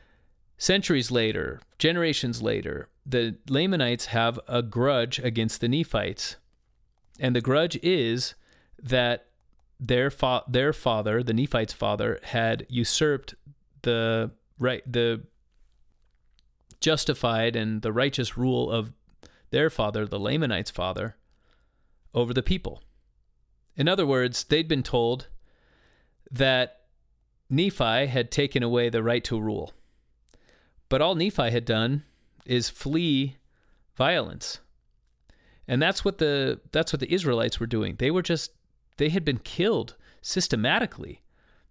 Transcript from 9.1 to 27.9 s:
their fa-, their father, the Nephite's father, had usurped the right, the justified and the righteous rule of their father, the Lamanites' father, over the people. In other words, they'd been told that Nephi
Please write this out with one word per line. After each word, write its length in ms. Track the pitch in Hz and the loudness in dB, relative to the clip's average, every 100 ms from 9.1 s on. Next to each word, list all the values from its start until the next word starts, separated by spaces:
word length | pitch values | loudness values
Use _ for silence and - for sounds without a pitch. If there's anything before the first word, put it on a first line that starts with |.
| 120 - _ _ _ _ - | 0 -8 _ _ _ _ -10
their 300 | 123 123 135 | 0 2 2
fa-, 340 | - 131 123 - | 2 0 0 0
their 240 | 127 139 | 0 2
father, 520 | 147 131 110 104 110 | 0 0 0 0 0
the 100 | 123 | 0
Nephite's 400 | 113 143 120 110 | 0 2 0 -2
father, 460 | - 107 104 110 - | -2 -2 0 -2 -4
had 420 | - 120 113 113 - | -4 -2 0 -2 -4
usurped 640 | 123 113 - 156 139 - - - - _ _ | -2 0 2 2 0 -4 -20 -20 -20 _ _
the 500 | - 117 113 113 113 - _ - | -2 0 2 0 -2 -8 _ -4
right, 260 | 123 123 - | -2 -2 -4
the 340 | 120 117 113 - _ _ _ _ _ _ _ _ _ _ _ _ _ _ - | 0 2 0 -6 _ _ _ _ _ _ _ _ _ _ _ _ _ _ -4
justified 760 | 156 156 - 139 120 113 117 117 | 0 0 0 0 0 2 0 0
and 260 | 110 110 | -2 -2
the 100 | 110 | -2
righteous 460 | 110 139 135 120 - | 0 0 0 -4 -2
rule 320 | 127 123 123 | 0 0 0
of 220 | 117 110 - _ - - _ - | -2 -4 -12 _ -20 -20 _ -2
their 180 | 131 156 | 0 2
father, 360 | - 107 107 107 | 0 -2 -2 -4
the 140 | 95 | -4
Lamanites' 520 | 104 147 147 95 101 | -2 0 0 -2 -4
father, 440 | - 90 92 107 - _ _ _ _ _ _ _ _ - | -4 -4 -4 -6 -8 _ _ _ _ _ _ _ _ -8
over 200 | 131 120 | -2 0
the 100 | 123 | 0
people. 400 | - 185 - - - _ _ _ _ _ _ _ _ - | 0 0 -2 -12 -20 _ _ _ _ _ _ _ _ -2
In 120 | 147 | 0
other 180 | 190 156 | 2 2
words, 380 | 131 123 123 - | 2 2 -2 0
they'd 220 | 151 160 | 0 2
been 160 | 151 | -2
told 440 | 123 123 117 127 - - - _ _ _ _ _ _ _ - | 0 0 0 -2 -8 -16 -20 _ _ _ _ _ _ _ -10
that 500 | 127 135 127 123 - _ _ _ _ _ _ - | 0 2 4 0 -4 _ _ _ _ _ _ -2
Nephi 580 | 131 190 - 120 | 2 2 2 2